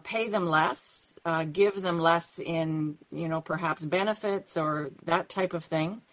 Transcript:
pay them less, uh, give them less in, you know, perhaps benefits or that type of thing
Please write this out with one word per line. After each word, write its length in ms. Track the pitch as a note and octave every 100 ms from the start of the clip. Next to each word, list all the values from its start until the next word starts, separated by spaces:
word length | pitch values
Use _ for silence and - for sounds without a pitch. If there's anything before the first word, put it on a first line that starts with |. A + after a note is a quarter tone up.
pay 260 | - A3+ A3+
them 180 | G3+ E3+
less, 720 | D#3 F3 - - - - - -
uh, 180 | D#3+
give 380 | D#3+ D3+ G3+ G3
them 180 | F#3 E3+
less 400 | E3 E3+ - -
in, 580 | - E3 D#3+ D#3 D3+ D3 -
you 160 | D3 E3
know, 140 | D#3+
perhaps 420 | D#3 D#3+ E3 D3+
benefits 720 | D#3 F3+ G3+ G#3+ G#3 G3 G3 -
or 360 | D#3 D3+ C#3 -
that 240 | - E3+ -
type 260 | - F#3
of 120 | F3 -
thing 360 | D#3+ D#3+ A3 -